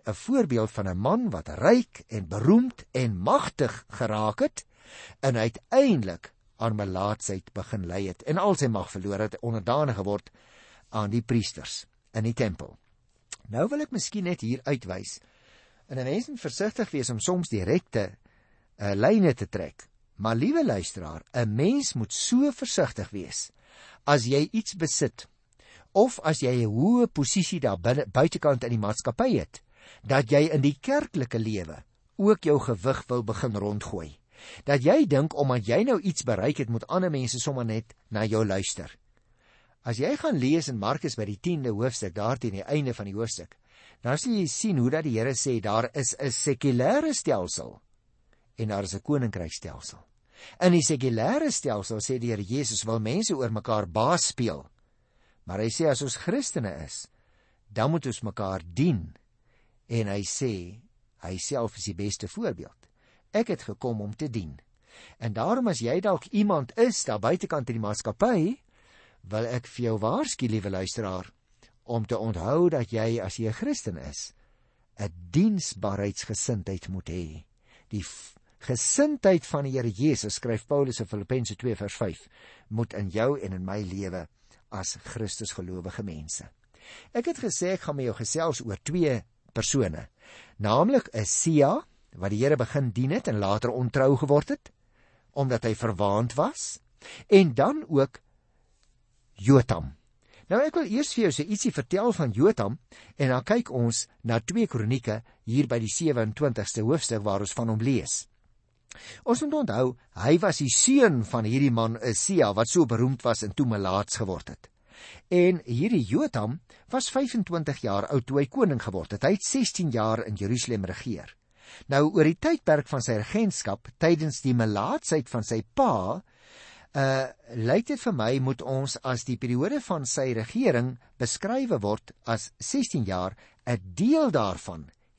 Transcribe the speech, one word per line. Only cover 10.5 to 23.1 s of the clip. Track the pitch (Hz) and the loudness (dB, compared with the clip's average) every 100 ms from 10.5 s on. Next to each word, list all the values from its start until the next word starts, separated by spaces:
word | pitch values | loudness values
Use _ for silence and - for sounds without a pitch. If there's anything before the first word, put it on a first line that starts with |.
| - - - _ | -20 -20 -20 _
aan | 107 104 | -6 -2
die | 117 | -2
priesters | 113 117 98 - - - - _ _ | 0 -2 -2 -8 -12 -14 -14 _ _
in | 113 | -4
die | 113 | -4
tempel. | 117 113 82 - - _ _ _ _ _ - - | -2 -2 -4 -12 -18 _ _ _ _ _ -20 -8
Nou | 113 202 | -2 0
wil | 294 | 0
ek | 302 | -4
miskien | 233 - 208 | -6 -6 -4
net | 175 175 | -4 -4
hier | 110 127 | -4 -4
uitwys, | - 135 92 92 98 - - _ _ _ _ _ _ | -2 -4 -4 -10 -10 -16 -20 _ _ _ _ _ _
en | 131 | -6
'n | |
mens | 127 180 277 | -2 -2 -4
moet | 269 | -8
versigtig | 151 - 208 - 208 | -8 -4 -4 -2 -4
wees | 147 120 | -2 -4
om | 113 | -2
soms | 175 180 165 | 0 -2 -2
direkte, | 107 90 175 - 117 95 - _ _ _ _ _ - | -2 0 0 0 -4 -4 -8 _ _ _ _ _ -6
eh, | 101 98 | -4 2
lyne | 131 220 175 | 4 6 6
te | 123 104 | 4 -2
trek. | 101 82 - - _ _ - | -6 -8 -12 -20 _ _ -6
Maar | 110 113 | 0 2
liewe | 180 330 262 | 2 2 2
luisteraar, | 101 87 98 80 78 - | 0 -4 -10 -10 -12 -6
'n | 123 113 110 | -2 0 2
mens | 175 285 262 | 2 2 0
moet | 123 107 | -4 -4
so | - - 240 285 | -4 2 4 4
versigtig | - 262 - 131 - | 0 -2 0 0 -2
wees | 92 | -8